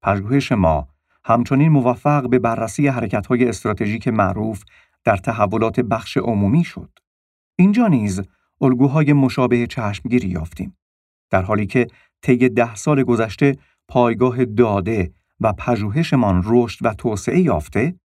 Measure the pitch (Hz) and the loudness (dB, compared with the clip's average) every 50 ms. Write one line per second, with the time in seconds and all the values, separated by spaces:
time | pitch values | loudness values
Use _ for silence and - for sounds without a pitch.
0 | - 101 98 101 98 104 127 139 131 - 127 107 92 82 80 73 71 - _ _ | 0 -2 -2 -2 -2 0 0 0 0 0 0 2 2 2 2 0 -4 -8 _ _
1 | _ _ _ _ _ - 113 117 120 113 135 135 147 165 156 143 123 127 123 - | _ _ _ _ _ 0 0 0 2 0 2 2 4 4 4 4 4 2 -2 0
2 | _ 147 147 147 131 120 120 127 110 117 117 110 113 113 - - 147 143 131 123 | _ 0 0 0 0 0 0 0 0 0 -2 -2 -6 -8 -4 -2 -2 0 0 -2
3 | 117 107 - 110 101 - 127 120 127 120 110 - - 110 107 98 113 104 104 117 | -4 -4 -4 -4 -2 -2 0 0 0 0 -2 -4 -4 -6 -4 -4 -4 -4 -4 -4
4 | - - 120 107 101 92 98 - 107 110 113 101 - _ _ _ _ _ _ _ | -4 -4 -2 0 0 0 0 -4 -6 -6 -8 -10 -14 _ _ _ _ _ _ _
5 | _ - 107 98 92 - 95 101 104 98 98 110 110 113 104 - 123 104 107 110 | _ -2 0 0 -2 -6 -2 -2 -2 0 0 0 0 0 0 -2 -2 -2 -2 -4
6 | - - - - - 117 117 101 101 98 117 165 170 - - - - - _ _ | -6 -6 -6 -4 -2 -2 0 0 2 2 2 2 0 0 -6 -16 -18 -18 _ _
7 | _ _ _ _ _ _ _ _ _ _ _ - 180 196 208 226 247 220 160 123 | _ _ _ _ _ _ _ _ _ _ _ 2 4 4 4 4 2 2 2 2
8 | 104 104 92 95 101 - _ _ _ _ _ _ - 131 127 120 135 143 127 156 | 0 -2 -4 -4 -8 -10 _ _ _ _ _ _ 0 0 2 4 2 2 4 2
9 | 156 139 147 143 135 127 - - 127 123 123 120 120 117 - - 117 104 101 101 | 2 4 4 4 2 2 0 0 0 0 2 0 0 -2 -6 -6 -6 -6 -6 -6
10 | - - 113 123 - 98 90 85 80 82 - - 92 101 - _ _ _ _ _ | -6 -2 -2 0 0 0 -6 -6 -8 -10 -10 -12 -12 -12 -12 _ _ _ _ _
11 | _ _ _ _ _ _ - 95 92 92 107 104 107 98 - 127 120 117 _ _ | _ _ _ _ _ _ -2 -2 0 0 -2 -2 -2 -2 0 -2 -2 -2 _ _
12 | _ _ _ _ - - 127 123 127 127 107 117 117 117 113 - - - 151 135 | _ _ _ _ 0 0 2 4 4 2 2 2 0 0 -2 -8 -2 -2 0 0
13 | 131 123 120 110 113 107 98 - 147 143 139 139 _ _ _ _ _ _ - 127 | 2 0 0 0 0 -4 -2 0 0 0 0 -2 _ _ _ _ _ _ 0 2
14 | 120 117 117 - 123 127 120 120 127 123 110 104 123 113 101 98 92 92 113 107 | 2 2 2 0 0 0 0 0 -4 -4 2 2 2 2 2 -2 -2 -2 -2 -2
15 | 92 80 _ _ _ _ _ _ - 110 101 - - - 120 107 104 104 101 147 | -4 -4 _ _ _ _ _ _ -2 -2 -2 -2 -2 -4 -2 -2 -2 -4 -2 -2
16 | 170 - - 135 117 104 92 92 87 107 113 123 120 110 - - - 113 107 - | -2 0 2 2 2 2 2 0 2 2 2 2 2 2 -4 -4 -4 -4 -4 -2
17 | - 120 107 104 - - - 170 185 156 110 82 76 - - 101 117 156 180 _ | -4 -4 -4 -4 -4 -2 0 2 2 2 0 -2 -4 -4 -4 -2 -2 -2 -4 _
18 | _ _ | _ _